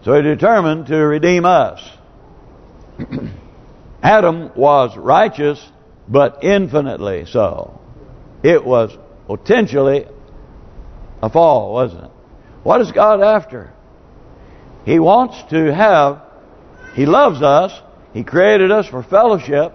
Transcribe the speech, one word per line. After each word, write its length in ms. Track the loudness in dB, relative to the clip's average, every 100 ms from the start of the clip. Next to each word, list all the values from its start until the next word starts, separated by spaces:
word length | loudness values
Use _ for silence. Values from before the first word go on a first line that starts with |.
So 120 | 0 0
he 80 |
determined 640 | 0 0 0 0 0 -4 -4
to 80 | -2
redeem 500 | 0 0 0 0 2
us. 340 | 2 0 -6 -20 -20 -20 -20 -20 -20 -20 -20 -20 -20 -20 -16
<clears throat> 80 | -12 -12 -12 -16 -20 -20 -20 -20 -20 -4
Adam 460 | 2 4 2 -2 -10 -2
was 420 | 2 2 0 -4
righteous, 680 | 0 2 2 -2 -4 -6 -14 _ _ -20 -2
but 340 | 0 0 -2
infinitely 840 | -2 0 0 -4 -4 -6 -6 -8 -6
so. 520 | -2 -2 -4 -14 -18 -20 -20 -20 -20 -20 -2
It 240 | 2 2 2
was 320 | 0 0 -6 -20 -20 -14
potentially 800 | -12 0 0 0 0 0 0 -6 -20 -20 -20 -20 -20 -20 -20 -20 -20 -20 -10
a 80 | -4
fall, 440 | 0 2 2 -2
wasn't 320 | -4 -4 -6 -20
it? 60 | -20 _ -20 -20 -10
What 180 | -2 0
is 100 | 0
God 300 | 0 2 4
after? 500 | 2 0 -4 -18 -20 -20 _ -20 -20 -20 -20 -20 -20 -20 -20 -16
He 140 | -2 0
wants 380 | 2 2 0 -8 -6
to 200 | -2 -2
have, 480 | 0 2 4 2 -2 -18 -20 -20 -20 -20 -20 -14 -4
he 100 | 0
loves 380 | 4 2 2
us. 360 | 2 2 0 -8 -20 -20 -16
He 100 | -14
created 480 | -4 0 2 4 2
us 160 | 0 -2
for 160 | -10
fellowship. 680 | -2 2 2 0 -2 -2 -2